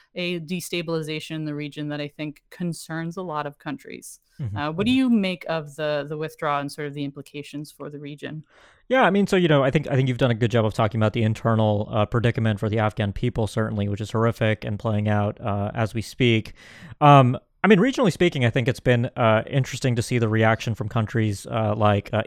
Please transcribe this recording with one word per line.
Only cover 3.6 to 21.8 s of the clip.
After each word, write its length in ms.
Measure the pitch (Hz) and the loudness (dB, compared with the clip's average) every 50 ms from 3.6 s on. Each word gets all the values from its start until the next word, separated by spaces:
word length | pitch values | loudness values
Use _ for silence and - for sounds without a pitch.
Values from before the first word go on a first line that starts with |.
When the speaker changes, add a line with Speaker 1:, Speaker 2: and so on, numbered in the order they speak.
| - 156 135 - - - - - - - - - _ _ _ - | -10 -10 -10 -10 -12 -16 -16 -16 -16 -18 -20 -20 _ _ _ -10
Speaker 2:
Mm-hmm. 180 | 147 107 98 143 | -8 -8 -6 -4
Speaker 1:
Uh, 140 | 143 151 | -4 -4
what 140 | 160 170 208 | -2 -2 0
do 60 | 233 | 0
Speaker 2:
Mm-hmm. 60 | 254 262 | 2 2
Speaker 1:
you 120 | 262 254 | 2 4
make 360 | 233 220 196 185 180 175 - - | 4 2 2 0 -2 -6 -6 -6
of 260 | 160 160 147 147 143 | -6 -6 -6 -8 -10
the, 300 | - 151 151 151 147 143 147 | -6 -4 -4 -2 -4 -4 -6
the 100 | 156 151 | -8 -8
withdrawal 440 | 156 156 156 - - 147 143 143 | -8 -10 -8 -6 -4 -2 -2 -2
and 100 | 143 143 | -2 -6
sort 160 | - - 151 147 | -8 -8 -10 -10
of 60 | 143 | -6
the 100 | 147 143 | -6 -8
implications 680 | 139 139 147 135 - - 147 143 - - 147 151 - | -8 -8 -12 -16 -14 -14 -14 -14 -12 -12 -12 -12 -14
for 180 | - - 143 147 | -16 -16 -16 -14
the 100 | 147 143 | -14 -14
region? 440 | 147 143 151 143 - 131 151 156 147 _ _ - - - _ _ _ - | -14 -14 -14 -12 -12 -12 -12 -12 -14 _ _ -20 -20 -20 _ _ _ 0
Speaker 2:
Yeah, 140 | 240 262 | 2 4
I 80 | 240 175 | 4 4
mean, 180 | 190 202 202 - | 4 4 2 4
so, 80 | - | 2
you 120 | 190 180 160 | 2 4 6
know, 160 | 151 139 135 | 4 4 4
I 80 | 135 | 4
think, 160 | 131 156 143 - | 2 0 0 0
I 80 | 139 | 0
think 120 | 127 131 127 | 0 2 2
you've 100 | 127 117 | 0 2
done 140 | 139 123 | 2 2
a 40 | 117 | 2
good 160 | 107 123 113 | 2 0 2
job 120 | 110 117 107 | 2 2 2
of 100 | 110 - | 2 2
talking 260 | - 113 104 - 113 | 2 0 0 2 2
about 140 | 110 107 - | 0 2 2
the 100 | 120 110 | 2 0
internal, 680 | 110 107 - - 117 113 110 110 107 104 104 107 - | 0 0 0 0 0 2 4 4 2 2 2 0 -2
uh, 140 | 117 110 107 | 0 0 0
predicament 540 | - - 117 104 120 113 - 113 110 107 101 | 2 0 0 0 2 0 2 0 0 0 0
for 100 | - 107 | -2 -2
the 100 | 101 113 | 0 2
Afghan 320 | 107 107 - - 107 101 | 0 0 0 -2 -4 -4
people, 360 | 98 - - 123 - - 110 98 | -4 -2 -4 -4 -2 -2 -4 -2
certainly, 420 | - 113 110 110 110 104 101 101 | 0 -2 -2 -2 0 -2 -2 -2
which 100 | 101 98 | -2 -4
is 120 | 110 101 | -6 -4
horrific 520 | - 110 113 117 113 - 117 110 107 - - | -2 2 2 2 2 2 0 0 0 0 -2
and 160 | 120 107 98 | -6 -6 -4
playing 300 | - 117 107 104 107 107 | -2 -2 0 0 0 2
out, 320 | 104 104 104 104 - - | 2 2 0 -2 -4 -4
uh, 300 | - 107 101 101 101 104 - | -6 -4 -4 -2 -4 -4 -2
as 200 | 120 113 104 - | -2 -4 -2 -2
we 80 | 117 | -6
speak. 520 | 104 - - - 131 120 113 110 104 - - - - - - - - - - - | -8 -8 -2 2 2 4 4 2 0 -4 -14 -20 -20 -20 -20 -20 -20 -16 -4 4
Um, 360 | 151 147 143 139 131 123 131 - _ _ _ _ - | 8 8 10 10 8 6 2 -2 _ _ _ _ 4
I 40 | 190 | 6
mean, 120 | 220 170 | 6 6
regionally 340 | 208 269 262 - 262 190 - | 6 2 2 2 2 2 2
speaking, 320 | - 180 175 - 151 127 | 2 2 2 2 2 0
I 40 | 113 | 2
think 200 | - 139 - - | 2 2 0 0
it's 100 | - - | -2 0
been, 280 | - 131 123 117 120 131 - - | 2 2 2 2 2 -2 -2 2
uh, 260 | 120 110 110 110 - | 4 4 4 4 2
interesting 500 | - - 139 127 - - 120 - 131 120 117 | 0 -2 -2 -2 -2 -4 -4 -2 0 0 0
to 40 | |
see 180 | 117 - 127 120 | -2 0 0 0
the 100 | 113 107 | 0 2
reaction 440 | 110 110 110 110 113 - - 120 110 | 2 2 4 4 2 2 0 -4 -4
from 140 | - 104 107 | -4 -4 -4
countries, 580 | - 117 110 104 - 117 110 107 101 - - 123 | -2 -2 -2 -2 0 0 0 0 -2 -4 -8 -6
uh, 260 | 123 117 110 104 107 | -4 -2 -2 -2 0
like, 340 | 113 | 2